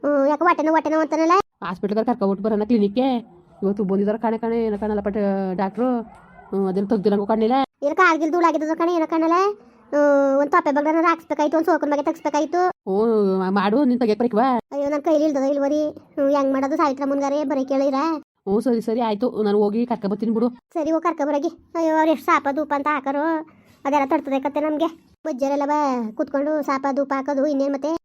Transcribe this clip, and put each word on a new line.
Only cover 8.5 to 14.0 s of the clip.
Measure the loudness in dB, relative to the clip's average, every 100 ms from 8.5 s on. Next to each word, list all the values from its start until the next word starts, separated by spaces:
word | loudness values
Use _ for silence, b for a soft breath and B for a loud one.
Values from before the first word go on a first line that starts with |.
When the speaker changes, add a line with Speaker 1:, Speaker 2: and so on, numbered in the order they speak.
| 0 -2 -2
Speaker 1:
ಕಣೆ, | 0 0
ಏನೋ | 0
ಕಾಣಲ್ಲ. | 0 2 2 0 -2 B B -4
ಹ್ಮ್, | 2 4 4 4 2
ಒಂದ್ | 2
ತೊಪ್ಪೆ | 2 2 0
ಬಗ್ಗನಾರ | 2 2 2
ಹಾಕ್ಸ್ಬೇಕಾಯ್ತು, | 0 -4 -2 0 2
ಒಂದ್ | 2
ಸೋಕನ್ | 0 0
ಬಗ್ಗೆ | -2 -2
ತೆಗ್ಸ್ಬೇಕಾಯ್ತು. | -4 -2 -2 -2 0 0 -2 -4
Speaker 2:
ಹ್ಮ್, | 0 2 2 2 0 0 0
ಮಾಡು, | 2 2 2
ನೀನ್ | 2